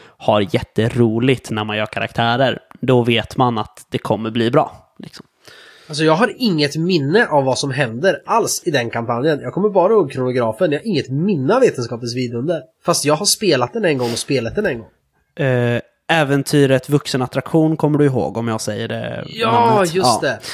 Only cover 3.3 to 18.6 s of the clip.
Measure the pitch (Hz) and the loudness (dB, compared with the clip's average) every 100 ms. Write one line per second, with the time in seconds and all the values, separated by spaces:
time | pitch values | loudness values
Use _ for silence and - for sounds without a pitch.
3.3 | - 123 113 107 - - 120 - 104 110 | 0 0 0 -6 -12 -10 -8 -4 -4 -2
4.3 | 113 113 147 - - _ _ - - - | 0 2 2 0 -8 _ _ -20 -20 -20
5.3 | _ - - - - - 147 156 160 226 | _ -20 -20 -20 -20 -12 -2 2 4 2
6.3 | - 240 160 147 156 170 175 139 196 226 | 0 0 2 0 0 0 0 2 2 2
7.3 | 147 131 123 143 131 127 113 185 - - | 2 2 0 -2 -2 -4 0 0 0 -2
8.3 | 220 147 - 180 143 117 117 117 117 151 | -2 0 -4 -2 -2 -2 -4 -4 -2 0
9.3 | 147 123 175 208 196 175 220 147 131 127 | -2 -4 -2 0 2 4 2 2 -2 -2
10.3 | 123 117 110 175 147 226 165 117 135 190 | 0 -2 0 -2 -2 -2 -2 -2 -2 -2
11.3 | 170 131 247 226 - 117 117 120 123 123 | 0 2 4 4 2 -6 -6 -6 -4 -4
12.3 | 117 143 160 - _ - 165 139 151 202 | -4 -4 -4 -6 _ -2 0 2 0 0
13.3 | - 202 135 120 233 190 139 120 117 - | 0 2 2 0 0 0 0 -2 -4 -2
14.3 | 135 113 147 208 120 107 _ _ _ _ | -2 -2 -4 -4 -4 -10 _ _ _ _
15.3 | - 139 123 120 120 - _ - 165 139 | -4 0 0 0 -2 -6 _ -2 0 2
16.3 | 139 135 147 139 131 - 147 - 131 123 | 0 2 2 4 4 2 -2 0 -4 -4
17.3 | 135 - 165 160 160 151 147 147 127 76 | -6 -2 2 2 2 0 2 2 2 -2
18.3 | 113 117 110 | -4 -4 -4